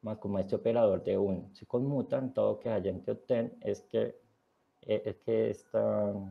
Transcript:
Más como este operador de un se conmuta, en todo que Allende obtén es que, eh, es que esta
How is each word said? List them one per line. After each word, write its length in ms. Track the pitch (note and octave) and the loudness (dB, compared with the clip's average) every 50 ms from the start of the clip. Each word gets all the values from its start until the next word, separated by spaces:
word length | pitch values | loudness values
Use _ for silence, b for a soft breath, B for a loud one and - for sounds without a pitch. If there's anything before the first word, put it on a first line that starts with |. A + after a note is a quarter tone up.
Más 160 | - A2 A2 G#2+ | -8 -8 -10 -6
como 180 | - G#2 G2+ G2 | -6 -4 -2 -2
este 180 | F#2+ - - | 0 0 -2
operador 480 | G2+ - A#2 A2+ A#2+ A#2 G#2 F#2+ F2 - | 0 2 2 4 6 6 6 4 4 2
de 140 | - F#2+ F#2+ | 0 2 2
un 360 | G2 G2+ F#2+ F2+ - - - | 2 2 0 -2 -4 -10 -16
se 100 | - - | -20 -16
conmuta, 540 | - - B2 B2+ C#3 C#3+ C3+ A2+ - - C3 | -2 -2 0 0 0 0 -2 -2 -2 -2 -2
en 120 | C3 B2+ | -2 -2
todo 280 | C3 - G#2+ G#2+ G#2 - | 0 0 2 2 2 0
que 100 | - A#2+ | -2 -2
Allende 420 | A2 G2+ F#2 F#2+ F#2 F#2+ - - | -2 0 0 -2 -4 -4 -4 -6
obtén 460 | A2 - - _ C3 A#2 A#2 A#2+ - - | -6 -6 -2 _ 0 0 0 -2 -6 -8
es 200 | - G#2+ G2+ - | -4 -4 -4 -4
que, 340 | - _ - A2+ A2 A#2+ - - _ _ _ _ _ _ _ _ _ _ _ _ - | -6 _ -2 0 0 0 -4 -10 _ _ _ _ _ _ _ _ _ _ _ _ -4
eh, 180 | - G#2+ G#2 - | -2 -2 -2 -2
es 120 | A2 G2 - | -4 -8 -6
que 320 | _ - A2+ A2+ A2+ A2+ | _ 0 0 2 2 0
esta 640 | G#2+ - - _ - A2 G#2+ A2 G#2+ G#2 G#2 G2+ G2+ G2+ G2 F#2+ | -2 -6 -10 _ -2 0 2 2 2 2 0 0 -2 -4 -6 -10